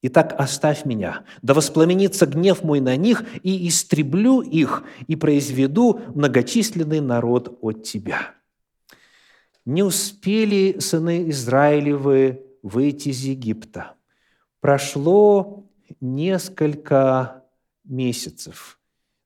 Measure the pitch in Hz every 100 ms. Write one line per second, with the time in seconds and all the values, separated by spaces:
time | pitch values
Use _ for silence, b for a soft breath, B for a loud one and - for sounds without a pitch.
0 | 127 165 160 - 139 - - 147 139 113
1 | 87 - B B 131 139 151 160 160 185
2 | 196 196 156 139 185 180 165 147 127 127
3 | 202 240 - B 185 190 175 156 - 151
4 | 143 170 226 262 131 160 131 - B B
5 | B 156 156 143 123 127 135 156 240 196
6 | B 143 143 123 120 233 202 175 151 156
7 | 143 120 117 123 123 123 110 110 - 104
8 | 95 - - _ _ _ _ _ _ b
9 | b b b b b b - 151 202 -
10 | - - 180 214 220 202 190 190 - 160
11 | 165 170 165 143 120 131 147 147 147 143
12 | 135 135 135 131 - _ 101 110 143 143
13 | 147 127 135 135 113 107 - - - -
14 | _ _ _ _ _ _ 143 139 139 143
15 | 147 196 208 202 196 - - _ _ -
16 | 131 131 170 190 - - 151 147 - 139
17 | 135 131 123 - _ _ _ _ _ 131
18 | 127 120 - - - - - _ _ _
19 | _ _